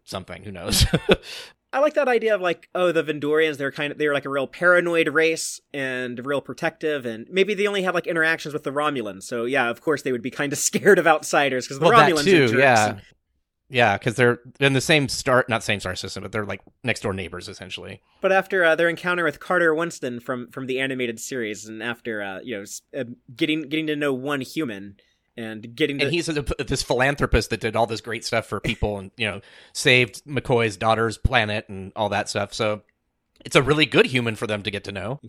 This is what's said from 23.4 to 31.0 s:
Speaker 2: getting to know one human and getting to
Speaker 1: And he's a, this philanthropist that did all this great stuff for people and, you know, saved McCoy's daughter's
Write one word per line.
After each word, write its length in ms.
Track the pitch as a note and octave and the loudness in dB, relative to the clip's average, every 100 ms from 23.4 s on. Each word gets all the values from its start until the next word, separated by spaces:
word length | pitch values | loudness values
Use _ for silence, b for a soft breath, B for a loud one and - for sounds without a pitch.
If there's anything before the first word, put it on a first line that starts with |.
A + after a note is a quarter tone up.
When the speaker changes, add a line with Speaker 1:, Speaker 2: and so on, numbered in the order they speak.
| D#3 D#3 | -2 -2
Speaker 2:
getting 240 | C#3 D#3 D#3 | -4 -4 -4
to 80 | D3 | -2
know 180 | D3 | -2
one 280 | B2+ C3+ C#3+ | -2 -4 -6
human 560 | B2+ D#3 C#3 G2 G2+ G2 _ _ _ - | -6 -6 -6 -8 -14 -20 _ _ _ -14
and 380 | A2+ A2 A#2 A#2 | -12 -12 -12 -2
getting 220 | D3 C#3+ | -2 0
to 80 | C#3+ | -2
Speaker 1:
And 80 | |
he's 160 | E3+ D#3 | -2 -2
a, 140 | D3 - - | -4 -4 -6
this 220 | C3 C3+ | -4 -4
philanthropist 640 | - B2+ C3 D3 C#3 A#2 - | -2 0 2 0 0 0 0
that 100 | A2 | -2
did 160 | A#2 G#2+ | -2 0
all 120 | A2+ | 0
this 120 | A2+ | -2
great 220 | - A2 | -8 -8
stuff 220 | - A2+ - | -4 -2 -2
for 140 | G#2 | -4
people 380 | - A2 G#2+ G2+ | -4 -2 -2 -4
and, 120 | F#2+ - | -8 -6
you 80 | A2 | -4
know, 140 | G2+ - B B | -6 -10 B B
saved 500 | B D3 B2 B2 - C#3+ | B 4 4 4 -2 -8
McCoy's 520 | C3+ - A#2 A2+ F2+ | -6 0 2 2 0
daughter's 400 | A2+ A2 | 0 2